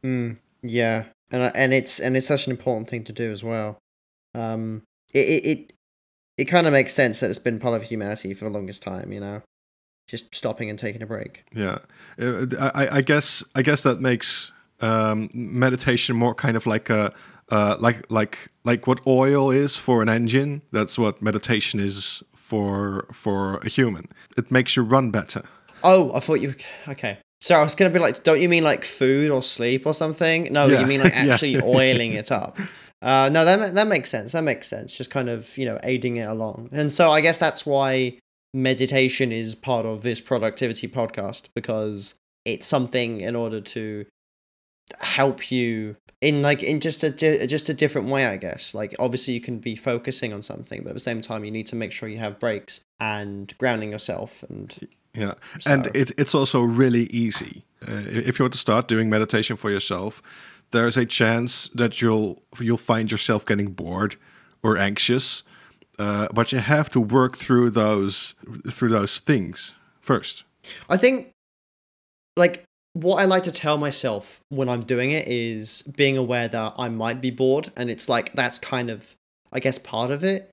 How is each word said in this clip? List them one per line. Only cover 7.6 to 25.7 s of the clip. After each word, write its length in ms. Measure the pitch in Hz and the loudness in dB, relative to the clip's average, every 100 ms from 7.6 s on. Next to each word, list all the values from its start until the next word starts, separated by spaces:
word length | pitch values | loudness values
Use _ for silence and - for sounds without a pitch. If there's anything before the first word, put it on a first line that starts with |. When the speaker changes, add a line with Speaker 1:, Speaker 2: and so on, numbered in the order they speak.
| 123 | -2
Speaker 1:
of 140 | 113 110 | -2 -4
humanity 460 | 113 101 107 95 | -6 -6 -6 -8
for 100 | 98 | -10
the 60 | 107 | -8
longest 320 | 104 98 98 | -8 -10 -10
time, 300 | - 92 95 | -10 -10 -10
you 80 | 101 | -10
know, 220 | 101 104 _ _ _ _ _ _ - | -10 -12 _ _ _ _ _ _ -12
just 260 | 117 - | -12 -8
stopping 360 | - 120 110 107 | -6 -6 -6 -8
and 80 | 104 | -8
taking 240 | 113 113 | -8 -8
a 40 | 107 | -10
break. 380 | 110 107 - _ | -10 -10 -16 _
Speaker 2:
Yeah, 260 | 110 98 98 - _ - - | -4 -4 -4 -12 _ -20 -6
uh, 260 | 123 107 127 127 | -4 -2 -4 -2
I, 240 | 135 - | -2 0
I, 120 | 139 143 | 2 2
I 40 | |
guess, 420 | 131 147 - - - | 4 2 2 0 -2
I 80 | 135 | 0
guess 200 | 135 147 | 2 4
that 180 | 135 104 | 2 2
makes, 520 | 131 120 - - - _ _ _ | 0 0 0 -2 -4 _ _ _
um, 500 | 113 113 110 107 110 | 0 2 2 0 -4
meditation 840 | 120 117 123 131 127 - 123 - 120 | -8 -6 0 0 2 0 0 0 2
more 180 | 120 | 2
kind 220 | 117 139 113 | 2 0 0
of 100 | 117 | 0
like 240 | 107 - | -2 0
a, 220 | 110 104 - - - _ | 0 0 -4 -20 -20 _
uh, 280 | 107 104 104 | 2 2 4
like, 300 | 117 113 - | 2 2 -2
like, 380 | 110 107 - - _ | 0 0 -6 -18 _
like 220 | 120 120 - | -2 0 2
what 140 | 127 - | 0 4
oil 440 | 131 135 143 139 | 4 6 4 4
is 260 | 131 143 - | 4 2 -2
for 260 | - 120 | 2 4
an 60 | 110 | 4
engine. 540 | 113 117 127 143 143 _ | 2 2 2 0 -6 _
That's 260 | 107 104 - | -2 0 0
what 240 | 107 - | 0 0
meditation 580 | 107 104 - 110 - 110 | -2 -2 0 -2 0 -2
is 420 | 98 98 - - - | -4 -4 -8 -8 -14
for, 720 | - - 110 101 98 101 98 - | -18 -6 -2 -2 -2 -4 -6 -8
for 440 | - 107 98 98 95 | -6 -4 -2 -2 -4
a 100 | 104 | -4
human. 400 | - 123 87 - - - - | 0 0 0 -12 -20 -6 -6
It 140 | - | 2
makes 260 | 127 127 - | 2 2 0
you 60 | |
run 280 | 113 135 123 | 4 4 4
better. 320 | 104 - - - - _ | -2 -4 -10 -10 -20 _